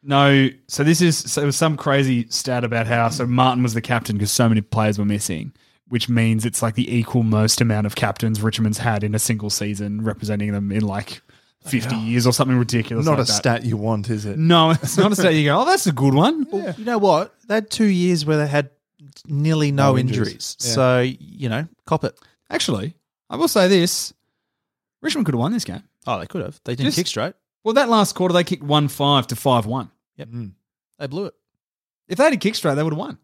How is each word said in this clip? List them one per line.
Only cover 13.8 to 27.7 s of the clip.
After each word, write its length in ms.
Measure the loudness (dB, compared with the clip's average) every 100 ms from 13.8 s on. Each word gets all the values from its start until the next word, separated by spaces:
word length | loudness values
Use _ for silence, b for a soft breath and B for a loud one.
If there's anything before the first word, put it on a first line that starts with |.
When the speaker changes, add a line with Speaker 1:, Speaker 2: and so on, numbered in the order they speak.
| -2 -2 -2
Speaker 2:
is 140 | -4 -4
it? 100 | 0
Speaker 1:
No, 340 | 4 6 6
it's 280 | 2 0 2
not 140 | 2
a 20 |
stat 200 | 2 2
you 100 | 4
go, 160 | 2 2
"Oh, 40 |
that's 220 | 2 2 0
a 60 |
good 200 | 2 2
one." 320 | 4 2 2 -4
Speaker 3:
Well, 240 | -4 -6 -8
you 80 |
know 140 | -4 2
what? 340 | 4 2 0 _ -4
They 80 |
had 160 | -4 -2
two 140 | 0
years 420 | 2 4 2 0 0
where 100 | 0
they 120 | 2
had 220 | 0 -2 _ _ _ -20 -20 -6
nearly 420 | -2 0 2 0
no 220 | 2 2
Speaker 2:
No 60 | 2
injuries. 300 | 0 0 -2
Speaker 3:
injuries. 260 | -6 -14 -8
Speaker 2:
Yeah. 120 | -4
Speaker 3:
So, 260 | 2 2 2 0 -4
you 280 | -18 -8 -6
know, 200 | -6 -8 _ -4
cop 160 | -2
it. 160 | -2 _ b b _
Speaker 1:
Actually, 460 | -4 -4 -4 -6 -12 _ _ _
I 60 | -4
will 100 | 0
say 220 | 2 4
this. 440 | 4 2 -2 -8 _ _ _ _ _ _ _ _ _
Richmond 220 | -6 -2
could 120 | 0 0
have 20 |
won 140 | 0
this 100 | -2
game. 220 | -6 -12 _ _
Speaker 3:
Oh, 140 | -6 -6
they 80 | -6
could 160 | -8
have. 180 | -10 -12
They 80 | -10
didn't 120 | -4 -2
Speaker 1:
Just 80 | -2
Speaker 3:
kick 100 | -4
straight. 280 | -4 -6 -8 _ _
Speaker 1:
Well, 120 | -2